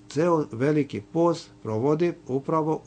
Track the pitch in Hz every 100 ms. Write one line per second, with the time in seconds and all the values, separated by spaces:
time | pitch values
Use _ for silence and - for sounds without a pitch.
0 | - 139 175 160 - 113 143 151 139 107
1 | - 160 170 165 - - 110 110 139 160
2 | 175 - - 135 135 160 156 156